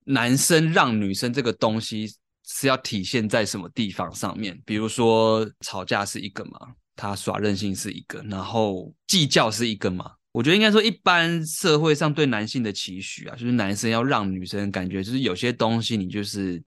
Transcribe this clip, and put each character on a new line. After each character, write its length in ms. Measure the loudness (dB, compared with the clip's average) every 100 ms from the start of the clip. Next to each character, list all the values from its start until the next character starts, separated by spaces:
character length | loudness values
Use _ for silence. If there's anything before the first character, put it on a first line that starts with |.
| -2
男 280 | 0 2
生 380 | 2 4 4 4
让 260 | 4 4 2
女 140 | 0
生 180 | -2 -2
这 120 | -2
个 100 | -2
东 260 | 0 0 0
西 320 | -4 -8 -8 -12 _ _ -12
是 200 | -2 0
要 120 | 0
体 260 | -2 -4
现 240 | -2 0 2
在 160 | 2
什 160 | 0 -4
么 80 | -6
地 160 | -4 -4
方 200 | -4 -8
上 240 | -6 -6 -6
面？ 200 | -8 -10
比 100 | -6
如 140 | -4 -2
说 580 | 2 4 6 6 4 0 -8
吵 240 | -10 -8
架 180 | -2 -2
是 160 | -2 -6
一 120 | -10
个 120 | -10 -14
嘛， 60 | -16 -20 -20 _ -10
他 180 | -8
耍 220 | -6 -4 0
任 180 | 0
性 220 | 0 -2 -4
是 160 | -8
一 80 | -10 -12
个， 160 | -12 -8
然 160 | -8
后 480 | -2 0 0 -2 -8 -10 0
计 200 | 2 4
较 240 | 4 2
是 180 | 0 -2
一 60 |
个 160 | -2 -2
嘛。 220 | -4 -8 _ _
我 120 | 0
觉 80 | 2
得 60 | 4
应 60 |
该 80 | 6
说 100 | 4
一 100 | 4
般 540 | 2 2 4 2 0
社 360 | -4 -2 2 4
会 120 | 4
上 200 | 4 2
对 120 | 2 2
男 200 | 0 -2
性 160 | -2
的 80 | -2
期 300 | -4 -8 -10
许 260 | -10 -12 -14
啊， 80 |
就 100 | -6
是 60 | 0
男 220 | 2 2
生 160 | 0 0
要 140 | 2
让 260 | 2 2 0
女 140 | -4
生 260 | -6 -4 -4
感 180 | -4 -4
觉 140 | -4
就 80 | -2
是 100 | 0
有 140 | 0
些 160 | 0 -2
东 300 | 0 2 2
西 140 | 0 -2
你 100 | -2
就 160 | -4
是 400 | -6 -4 -4 -4